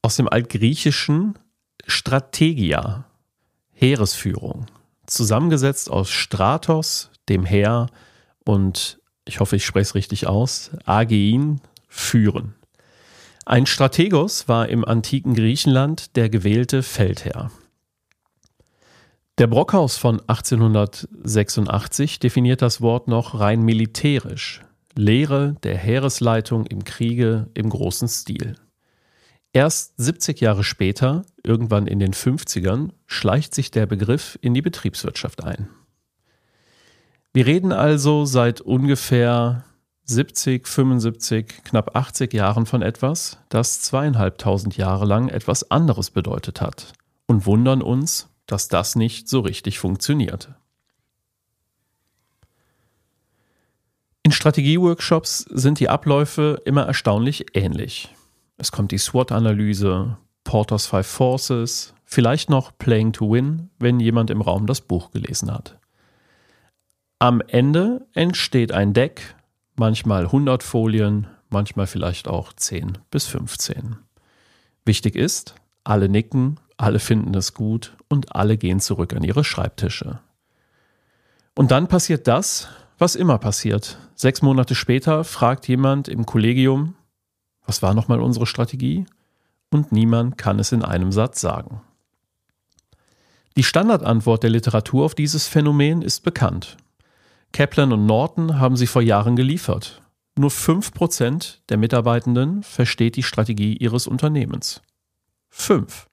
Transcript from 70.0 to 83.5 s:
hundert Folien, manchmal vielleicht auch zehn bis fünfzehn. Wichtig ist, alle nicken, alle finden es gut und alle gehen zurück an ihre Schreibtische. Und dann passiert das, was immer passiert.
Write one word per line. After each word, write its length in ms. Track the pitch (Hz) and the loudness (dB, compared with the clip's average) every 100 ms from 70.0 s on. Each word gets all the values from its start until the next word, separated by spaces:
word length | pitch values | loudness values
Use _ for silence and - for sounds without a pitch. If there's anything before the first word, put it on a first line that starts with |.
| 113 98 85 | 0 0 2
hundert 320 | 139 143 127 | 0 2 -2
Folien, 640 | - 117 113 107 104 104 101 - _ | -2 -2 0 2 0 0 -4 -14 _
manchmal 360 | 101 101 - 95 | -4 -2 -4 -4
vielleicht 400 | - 85 87 - | -4 -6 -6 -6
auch 260 | 85 - | -8 -8
zehn 460 | - - 95 98 95 _ | -10 -8 -6 -8 -10 _
bis 140 | 147 - | -6 -6
fünfzehn. 680 | - - - - - 113 110 _ _ _ _ _ _ _ _ | -8 -10 -8 -8 -8 -10 -14 _ _ _ _ _ _ _ _
Wichtig 300 | - 104 107 | -2 0 -2
ist, 400 | - 143 - - - _ _ | -2 -2 -4 -10 -20 _ _
alle 240 | - 104 98 | -2 0 2
nicken, 500 | 101 113 135 127 151 _ - | 0 0 -2 -2 -4 _ -4
alle 220 | 107 110 | 0 0
finden 340 | - 110 - | 0 0 0
es 200 | 98 92 | -4 -4
gut 420 | - 107 113 - _ _ | -6 -4 -4 -8 _ _
und 260 | 143 - | -2 -2
alle 240 | - 104 107 | -2 0 0
gehen 220 | 90 95 | 0 -2
zurück 340 | - 98 85 | -2 -4 -4
an 80 | - | -4
ihre 220 | 82 120 | -2 0
Schreibtische. 760 | 151 - - - 98 - - 113 _ _ _ _ _ _ _ _ _ _ _ _ _ | -2 -4 -6 -4 -6 -6 -10 -12 _ _ _ _ _ _ _ _ _ _ _ _ _
Und 160 | - 135 | 0 4
dann 160 | 131 180 | 4 4
passiert 400 | 185 - 156 - | 2 2 0 2
das, 400 | 123 202 - - - _ _ | 2 0 -6 -10 -20 _ _
was 160 | 170 | 0
immer 240 | - 180 117 | 2 2 2
passiert. 600 | 107 | 0